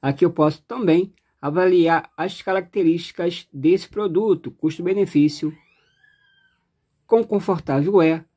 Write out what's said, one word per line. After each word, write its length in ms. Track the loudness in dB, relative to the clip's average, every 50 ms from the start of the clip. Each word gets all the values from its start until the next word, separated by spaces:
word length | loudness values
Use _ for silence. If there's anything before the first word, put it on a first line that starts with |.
Aqui 240 | -2 -4 0 2 0
eu 40 | 0 2
posso 280 | 2 0 0 0 -4 _
também 500 | _ -10 -4 0 2 2 2 2 -2 _ _ _ _ _ _
avaliar 720 | -8 -4 -2 0 2 2 4 4 4 4 2 0 -2 -6 _
as 240 | -8 -8 -8 -8 -10
características 1040 | -6 -4 -4 -4 -4 -6 _ 0 0 2 0 0 -4 -12 -10 -6 -4 -4 -4 -6 -16 _ _
desse 340 | -2 2 2 2 2 0
produto, 640 | -8 -8 -6 -6 -2 -2 -2 0 0 0 -2 -2 -14
custo-benefício, 1040 | -12 _ -6 -6 -4 -4 -4 -4 -2 -2 -2 0 2 2 2 2 0 -2 -8 -8 -8 _ _ _ _ _ _ _ _ _ _ _ _ _ _ _ _ _ _ _ _ _ _ _ _ _ _ _ _ _ _
quão 160 | _ 0 0 2
confortável 800 | 0 -2 -4 0 -2 -4 -4 -2 -2 -2 0 0 2 4 4
é 240 | 4 4 2 -2 -6 _ _